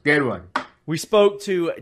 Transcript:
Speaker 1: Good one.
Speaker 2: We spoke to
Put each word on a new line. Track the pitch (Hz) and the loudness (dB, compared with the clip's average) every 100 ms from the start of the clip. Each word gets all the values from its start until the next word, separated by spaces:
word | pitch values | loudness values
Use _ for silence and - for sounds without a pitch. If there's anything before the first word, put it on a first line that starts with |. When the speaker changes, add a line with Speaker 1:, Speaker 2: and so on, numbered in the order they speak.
Speaker 1:
Good | 147 151 | 0 0
one. | 131 95 87 - - _ - | 0 -6 -8 -10 -10 _ -8
Speaker 2:
We | 156 | -8
spoke | - 214 202 202 | 0 4 4 2
to | - 180 165 - | -4 -4 -4 -6